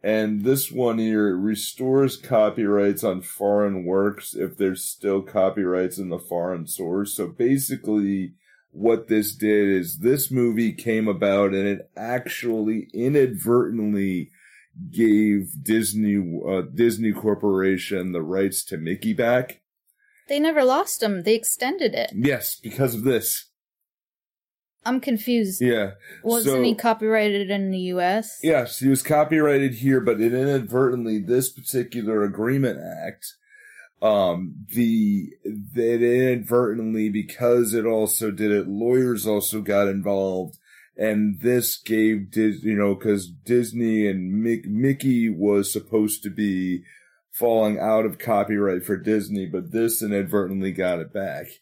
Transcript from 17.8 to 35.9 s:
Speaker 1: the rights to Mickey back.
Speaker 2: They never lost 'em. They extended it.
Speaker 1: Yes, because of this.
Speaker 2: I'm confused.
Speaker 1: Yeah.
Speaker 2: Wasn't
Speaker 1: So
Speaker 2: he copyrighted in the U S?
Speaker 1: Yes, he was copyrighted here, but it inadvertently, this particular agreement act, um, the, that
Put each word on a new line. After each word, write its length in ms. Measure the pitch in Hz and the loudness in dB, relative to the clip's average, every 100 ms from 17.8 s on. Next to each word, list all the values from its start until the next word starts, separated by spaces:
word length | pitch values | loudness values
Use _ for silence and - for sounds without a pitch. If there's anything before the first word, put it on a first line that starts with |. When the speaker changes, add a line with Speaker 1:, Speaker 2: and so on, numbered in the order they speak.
| - 98 92 | -2 -6 -4
Speaker 1:
the 100 | 87 | -4
rights 420 | 80 95 98 - - | -4 0 0 -2 -8
to 120 | 87 | -8
Mickey 360 | 82 98 113 | -6 -4 -4
back. 480 | 110 117 123 123 - _ _ _ _ _ _ _ | 0 2 2 -2 -12 _ _ _ _ _ _ _
Speaker 2:
They 120 | 285 | 0
never 240 | 311 302 | 2 4
lost 380 | 254 269 392 - | 4 2 0 -2
'em. 220 | 220 190 | -2 -2
They 100 | 170 | 0
extended 640 | 220 226 - 254 370 254 - | 0 0 -4 -4 -2 -2 -2
it. 160 | - | -4
Speaker 1:
Yes, 460 | - 139 127 - - | 0 0 0 -4 -10
because 320 | 113 113 135 | -12 -2 -2
of 100 | 117 120 | 0 0
this. 440 | 120 - - - _ _ _ _ _ _ _ _ _ _ _ _ _ 220 | 0 -2 -8 -10 _ _ _ _ _ _ _ _ _ _ _ _ _ -4
Speaker 2:
I'm 120 | 254 | -2
confused. 600 | 277 226 233 240 202 190 | 0 -2 0 0 0 0
Speaker 1:
Yeah. 280 | 123 117 101 98 - - | 2 2 -2 -8 -20 -8
Speaker 2:
Wasn't 300 | - 117 - 262 | -4 0 2 2
Speaker 1:
So 40 | |
Speaker 2:
he 140 | 247 214 | 2 2
copyrighted 720 | 240 220 214 220 208 202 190 | 0 0 0 0 2 0 -2
in 220 | 202 190 | -2 -2
the 80 | 190 | -4
U 220 | 180 180 | -2 0
S? 360 | 180 208 220 - | 0 0 -4 -4
Speaker 1:
Yes, 360 | 156 151 120 - | 2 2 0 0
he 80 | 131 | 2
was 140 | 135 | 2
copyrighted 760 | - 151 151 156 151 139 139 113 | 2 2 4 4 4 4 2 0
here, 240 | 135 131 | 2 4
but 220 | 110 104 | 4 2
it 100 | 113 | 2
inadvertently, 840 | 123 135 139 107 123 135 123 113 107 | 2 2 0 0 2 2 2 -2 -2
this 300 | 95 123 131 | 2 0 0
particular 720 | - - 131 120 123 107 107 | -8 -6 -4 -4 -4 -2 0
agreement 560 | 104 98 113 135 131 76 | 0 -2 -2 0 0 -2
act, 460 | 85 82 80 - - - _ - - - - _ | -10 -10 -12 -12 -18 -18 _ -20 -20 -20 -20 _
um, 640 | 113 104 92 87 92 - 104 117 | 2 4 2 0 -6 -10 -8 0
the, 540 | 117 113 104 101 73 - - 107 101 | 2 4 2 0 -4 -12 -12 -10 -8
that 300 | 120 117 | -2 0